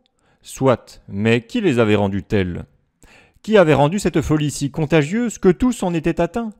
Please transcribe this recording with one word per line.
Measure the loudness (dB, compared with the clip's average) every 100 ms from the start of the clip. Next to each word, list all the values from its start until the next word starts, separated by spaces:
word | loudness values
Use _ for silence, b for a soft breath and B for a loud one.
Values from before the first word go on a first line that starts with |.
| _ _ _ _
Soit, | -18 -2 0 0 -4 -20 -12
mais | -4 0 0
qui | -2 -4
les | 0 2
avait | 2 2
rendus | 0 -4
tels ? | -2 -2 -2 -6 -14 _ _ _ b b b b
Qui | 2 4
avait | 6
rendu | 4 2 0
cette | -2 -2
folie | 0 0 -2
si | -4 -6
contagieuse | -4 0 0 0 -2 -4 0
que | 0
tous | 2 -2 -2
en | -4
étaient | -2 -4 -2
atteints ? | -4 -4 -8